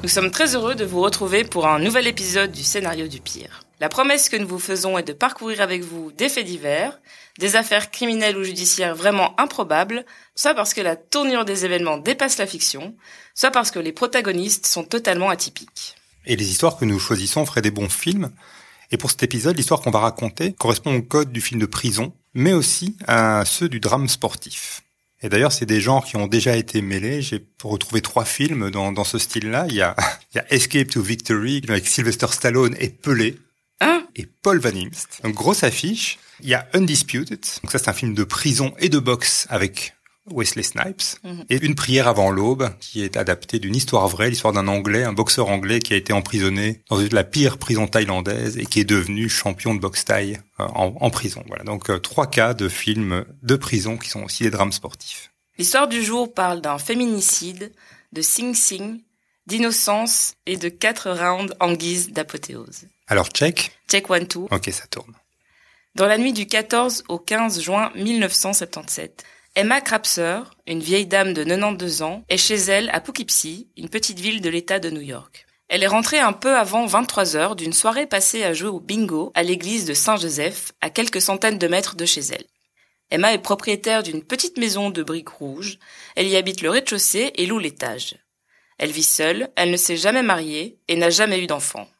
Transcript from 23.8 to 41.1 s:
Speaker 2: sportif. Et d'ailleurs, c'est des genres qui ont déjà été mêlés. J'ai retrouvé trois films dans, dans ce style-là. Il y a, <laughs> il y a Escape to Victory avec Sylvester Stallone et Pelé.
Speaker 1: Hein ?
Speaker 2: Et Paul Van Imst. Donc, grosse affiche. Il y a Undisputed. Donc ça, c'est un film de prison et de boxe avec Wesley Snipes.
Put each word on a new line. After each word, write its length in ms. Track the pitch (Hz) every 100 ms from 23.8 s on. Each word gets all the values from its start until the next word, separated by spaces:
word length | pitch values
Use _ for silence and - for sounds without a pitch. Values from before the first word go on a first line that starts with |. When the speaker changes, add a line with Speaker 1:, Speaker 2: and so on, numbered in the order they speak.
| 101 123 135
Speaker 2:
sportif. 760 | - 107 - - - - - _ _ _ _
Et 80 | 113
d'ailleurs, 240 | 101 143
c'est 120 | 139 110
des 160 | 107
genres 240 | 101 135 -
qui 120 | 107
ont 100 | 101
déjà 280 | 113 113 117
été 280 | 110 110
mêlés. 380 | 98 98 104 143
J'ai 220 | 139 104 - _
retrouvé 380 | 107 104 - 110
trois 220 | - - 107
films 440 | - 143 151 98
dans, 220 | 98 98
dans 120 | 98
ce 140 | 101 113
style-là. 480 | - 117 107 120 175
Il 40 |
y 80 | 110
a, 140 | 90 - -
<laughs> 200 | - _
il 40 | 117
y 20 |
a 140 | -
Escape 360 | 139 - 147 135
to 120 | 127
Victory 640 | 98 113 - 110 110 139 120
avec 200 | 104 92
Sylvester 400 | - 117 113 127
Stallone 460 | - 123 120 123 -
et 100 | 127
Pelé. 500 | - - 127 110 143 _ _ _ _
Speaker 1:
Hein ? 240 | 294 339 339 -
Speaker 2:
Et 120 | -
Paul 320 | _ 202 185
Van 160 | 123 95
Imst. 460 | 90 82 - -
Donc, 100 | 113
grosse 300 | 107 127 202
affiche. 560 | 135 - 156 220 - - - -
Il 80 | 139
y 40 |
a 140 | 123 -
Undisputed. 720 | 185 185 147 - 120 - 107 - -
Donc 80 | -
ça, 80 | 127
c'est 100 | 117
un 40 |
film 200 | - 120
de 100 | 104
prison 520 | 98 - 151 139 135 -
et 120 | 185
de 100 | 147
boxe 480 | 123 120 - - -
avec 460 | 110 95 - - _ _ _ -
Wesley 320 | - 110 -
Snipes. 400 | 104 - 185 190 -